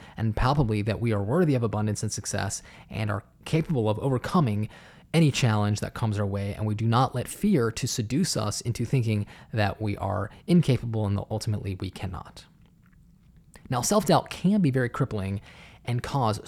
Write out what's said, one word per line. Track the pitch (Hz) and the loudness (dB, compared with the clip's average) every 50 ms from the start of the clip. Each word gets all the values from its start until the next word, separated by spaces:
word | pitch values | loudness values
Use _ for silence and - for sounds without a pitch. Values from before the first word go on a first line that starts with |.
| - - - | -12 -16 -8
and | - 113 110 104 | -2 -2 -2 0
palpably | - 127 127 143 147 117 107 107 104 | 2 2 2 4 2 2 2 0 0
that | 101 113 98 - | 0 -2 -2 0
we | 117 117 | 0 0
are | 107 101 | 0 0
worthy | 98 101 135 175 180 151 135 | 0 0 2 2 4 4 2
of | 120 | 2
abundance | 117 104 101 107 107 107 104 - | 0 0 0 -2 0 -2 -2 -2
and | 113 107 | -4 -4
success | - 110 - - - 98 98 98 - - - - - - - - | -6 -6 -6 -6 -4 -4 -4 -4 -6 -8 -12 -16 -20 -20 -18 -10
and | - - 110 104 | -6 -4 -4 -4
are | 104 101 - - _ _ - | -4 -6 -8 -12 _ _ -6
capable | - 156 160 156 - 156 123 107 107 | -2 0 0 0 0 0 0 2 0
of | 107 107 | 0 0
overcoming | - 139 123 120 - - - 180 143 113 104 104 107 - - - - - - - - _ | 0 0 0 0 -2 0 2 2 2 2 0 -2 -2 -4 -8 -16 -20 -20 -20 -20 -12 _
any | - 165 165 143 | 2 4 4 4
challenge | - - 135 113 107 104 104 104 104 - | 4 2 2 2 4 4 2 2 0 -2
that | - - | -4 -8
comes | - - 120 110 101 104 | -4 -4 -2 -2 0 -2
our | 104 | -2
way, | 98 98 98 101 101 - | -2 -2 -4 -4 -6 -4
and | - 110 | -4 -4
we | 107 104 | -4 -2
do | 107 113 | 0 2
not | 113 113 123 135 131 - | 2 4 4 4 2 0
let | 123 - - | -6 -6 -8
fear | - - - 214 196 135 117 110 | -6 -2 2 2 4 4 2 0
to | - - 135 | -2 -4 -4
seduce | 127 - - 107 104 123 175 185 - - | -4 -2 -4 -4 -2 0 0 0 0 -2
us | - 104 104 - - | -2 -2 -2 -4 -4
into | - 120 107 - 120 | -4 -4 -4 -4 -2
thinking | - 139 131 113 113 107 101 101 - - - - - | 0 0 0 2 2 0 0 -2 -6 -10 -18 -14 -6
that | - 110 104 98 - - | -2 0 0 0 0 -2
we | 110 104 101 95 | -4 -4 -2 -2
are | 98 98 98 98 101 - - - - | -2 -2 -2 -2 -4 -6 -8 -10 0
incapable | - 175 175 - - 123 - - 117 113 110 107 | 4 4 4 6 4 2 0 0 -4 -2 0 0
and | 98 101 | 0 0
that | 98 - - | -2 -2 -4
ultimately | 107 104 - 110 104 - - 101 92 90 | -6 -4 -2 -4 -4 -2 -4 -6 -6 -6
we | 95 92 | -8 -8
cannot. | - - 98 90 87 - - - - - - - _ - - - _ _ - - - - - - - _ _ - _ - _ - - - - - | -8 -8 -10 -8 -8 -10 -12 -14 -18 -20 -20 -20 _ -20 -20 -20 _ _ -20 -20 -20 -20 -20 -20 -20 _ _ -20 _ -20 _ -20 -20 -20 -8 -4
Now, | - 123 | -4 -2
self-doubt | 123 - 202 214 165 190 165 131 - - | 0 2 2 2 4 6 4 4 2 -2
can | - - - 180 214 214 | -6 -2 0 2 4 4
be | 175 135 | 4 2
very | 123 131 123 120 | 2 2 0 -2
crippling | - - 139 - 107 101 95 98 98 98 - - - - - - - - - | 0 -2 -2 -2 -2 -4 -4 -4 -4 -6 -8 -12 -20 -20 -20 -20 -20 -12 -6
and | - 120 123 | -4 -4 -4
cause | - - - 139 120 110 104 107 - | -4 -2 0 2 2 2 0 0 -4